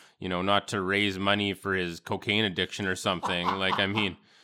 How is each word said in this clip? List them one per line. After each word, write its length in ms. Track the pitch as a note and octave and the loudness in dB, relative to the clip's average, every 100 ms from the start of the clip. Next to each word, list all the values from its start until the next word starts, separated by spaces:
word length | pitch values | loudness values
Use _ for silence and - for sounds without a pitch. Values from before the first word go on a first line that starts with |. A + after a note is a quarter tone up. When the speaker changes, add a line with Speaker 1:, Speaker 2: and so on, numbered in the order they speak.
| - - | -20 -10
Speaker 1:
you 100 | F#2 | -4
know, 140 | F2+ | -2
not 260 | F#2+ G2+ - | 4 2 2
to 140 | G#2 | -4
raise 360 | F#2 G2 G#2 F#2 | 0 2 2 0
money 360 | G2 G2+ G2+ | 0 2 2
for 200 | F#2 G2+ | -2 -2
his 240 | F#2+ F2 E2+ | -2 -2 -6
cocaine 460 | - F#2+ - G#2 | -6 -6 0 2
addiction 420 | G#2+ F2 F2+ - G2 | 2 0 -2 -2 -4
or 100 | F#2 | -2
something. 500 | G#2+ F2 - F2+ F2 | 0 0 0 -2 0
Speaker 2:
<laughs> 100 | F#2+ | 0
Speaker 1:
Like, 220 | F#2+ F#2+ | 0 2
I 80 | G2 | 0
mean, 300 | G#2 G2+ E2 _ _ | 2 -2 -4 _ _